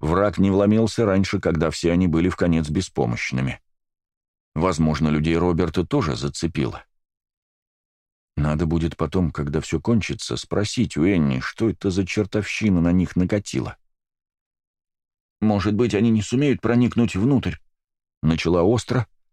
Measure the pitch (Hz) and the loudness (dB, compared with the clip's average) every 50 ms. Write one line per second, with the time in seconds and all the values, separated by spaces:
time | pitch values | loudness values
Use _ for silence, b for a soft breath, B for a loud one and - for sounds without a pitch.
0 | - 78 85 92 101 104 - - 95 98 95 98 101 104 107 110 113 104 - - | -2 0 2 2 2 2 2 2 2 2 4 2 4 4 4 2 2 0 0 0
1 | 117 101 95 98 95 - - 95 - 85 85 78 82 80 80 - - 82 85 90 | 0 2 2 2 0 0 -2 -2 0 0 0 2 0 0 -2 0 0 2 2 2
2 | 92 87 76 82 87 92 85 - 92 87 82 80 78 73 76 73 - - - - | 2 2 2 2 0 0 0 0 0 2 2 0 0 -2 -2 -4 -4 -4 -4 -2
3 | 67 58 58 - - - 64 64 65 65 60 - _ _ _ _ _ _ _ _ | -2 -2 -2 -4 -6 -4 -4 -4 -4 -4 -6 -10 _ _ _ _ _ _ _ _
4 | _ _ _ _ _ _ _ _ _ _ _ 78 85 92 87 76 80 78 76 69 | _ _ _ _ _ _ _ _ _ _ _ 0 0 0 2 2 2 0 2 0
5 | 80 78 76 78 76 80 82 82 90 87 87 80 90 85 - 95 85 - - 147 | 0 0 0 0 0 0 0 2 2 2 2 0 -2 -2 -2 -4 -2 0 -2 -2
6 | 110 78 65 58 65 71 - - - 82 - 82 67 55 - - - _ _ _ | 0 -2 -4 -4 -6 -8 -6 -6 -6 -4 -4 -4 -4 -4 -6 -10 -16 _ _ _
7 | _ _ _ _ _ _ _ _ _ _ _ _ _ _ _ _ _ _ _ _ | _ _ _ _ _ _ _ _ _ _ _ _ _ _ _ _ _ _ _ _
8 | _ _ _ _ _ _ _ - 73 76 76 76 87 78 82 82 82 82 - - | _ _ _ _ _ _ _ -2 -2 0 0 0 0 0 0 0 0 -2 -2 -2
9 | 80 78 - 92 90 76 - - 71 71 73 78 - - - 76 - 110 120 110 | -4 -2 0 0 0 0 -2 -4 -6 -4 -4 -4 -4 -2 -6 -4 0 2 0 0
10 | - - 69 - - - 60 65 - - - 95 104 - - - 110 - - 71 | 0 -2 -8 -8 -8 -8 -8 -8 -6 -4 -4 -2 -2 -2 -2 -2 -2 -2 0 0
11 | 78 95 101 87 76 69 65 65 64 - - - 113 110 87 - - 101 87 98 | 2 2 2 2 2 0 0 -2 -4 -8 -4 -2 -2 -2 -2 -2 -2 -2 0 0
12 | 98 92 - 104 101 95 - 107 104 - - - 110 107 95 87 82 85 87 92 | -2 -2 -2 -2 -2 -2 -2 -4 -4 -4 -6 -2 0 2 2 4 2 2 2 2
13 | 87 - - 92 90 87 107 104 - - - 65 - - - - _ _ _ _ | 0 0 0 0 0 2 0 -2 -2 -4 -6 -4 -4 -6 -10 -12 _ _ _ _
14 | _ _ _ _ _ _ _ _ _ _ _ _ _ _ _ _ _ _ _ _ | _ _ _ _ _ _ _ _ _ _ _ _ _ _ _ _ _ _ _ _
15 | _ _ _ _ _ _ _ _ 104 107 104 101 90 107 104 101 123 113 104 98 | _ _ _ _ _ _ _ _ -2 0 0 0 0 0 0 0 0 0 2 2
16 | 113 117 113 110 101 - - 127 147 143 117 - - 110 120 120 123 110 - 107 | 2 2 2 2 0 -2 -2 0 2 0 0 0 0 0 2 2 2 2 2 2
17 | 120 104 - 95 104 139 143 117 - 92 76 - - _ _ _ _ _ _ _ | 0 0 0 0 0 2 2 2 0 -2 -6 -6 -14 _ _ _ _ _ _ _
18 | _ _ _ _ - 78 82 82 - 82 87 87 85 98 120 117 - - 117 127 | _ _ _ _ 0 0 0 2 2 2 2 4 4 4 2 2 0 0 -2 -2
19 | 113 - _ _ _ _ | -2 -4 _ _ _ _